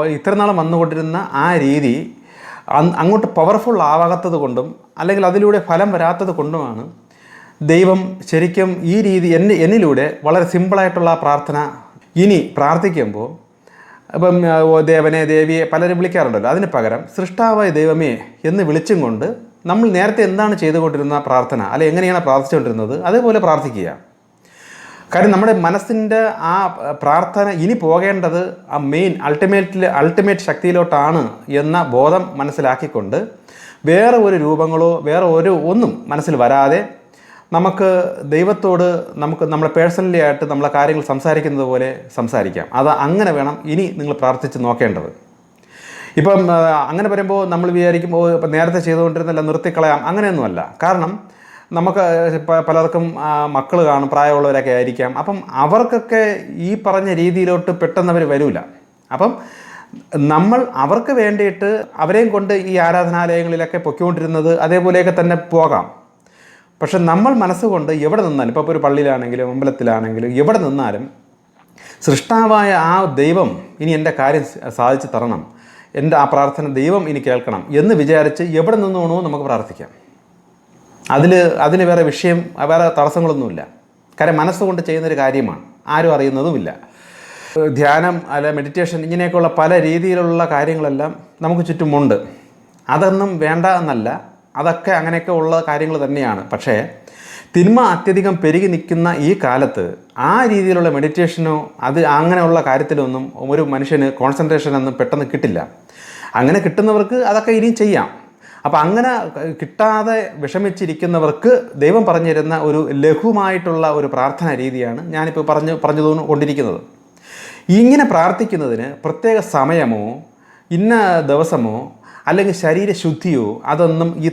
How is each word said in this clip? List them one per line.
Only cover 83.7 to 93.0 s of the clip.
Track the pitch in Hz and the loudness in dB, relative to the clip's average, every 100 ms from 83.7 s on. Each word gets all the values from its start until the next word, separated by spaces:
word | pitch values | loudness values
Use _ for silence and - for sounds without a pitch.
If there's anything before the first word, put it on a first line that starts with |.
| - _ _ _ - | -20 _ _ _ -2
കാര്യം | 156 156 | 0 2
മനസ്സുകൊണ്ട് | 170 180 196 175 | 0 0 -2 -2
ചെയ്യുന്നൊരു | 165 160 160 143 | -4 -4 -2 0
കാര്യമാണ്, | 135 135 113 76 - _ - | 0 0 -2 -6 -16 _ -4
ആരും | 151 165 | 0 2
അറിയുന്നതുമില്ല. | 143 135 131 160 135 82 - - - - - - - - 160 151 | 2 0 0 -2 -4 -6 -12 -20 -20 -20 -20 -20 -20 -8 -2 0
ധ്യാനം | 131 143 151 180 175 - | 2 2 4 2 -2 -6
അല്ല | 143 147 | -4 -2
മെഡിറ്റേഷൻ | 147 143 180 170 170 | -4 -4 -4 -4 -4
ഇങ്ങനെയൊക്കെയുള്ള | 160 175 175 175 165 165 | -4 -4 -2 0 0 2
പല | 160 180 | 4 4
രീതിയിലുള്ള | 156 165 185 180 170 170 165 | 2 0 0 0 0 0 0
കാര്യങ്ങളെല്ലാം | 147 151 160 147 139 151 - - _ | 0 -2 -2 -2 -4 -6 -8 -20 _
നമുക്ക് | 165 175 170 | -2 -2 -2
ചുറ്റുമുണ്ട്. | 160 156 143 139 104 - - - _ _ _ - | -2 0 2 2 0 -4 -16 -20 _ _ _ -4
അതൊന്നും | 147 | 0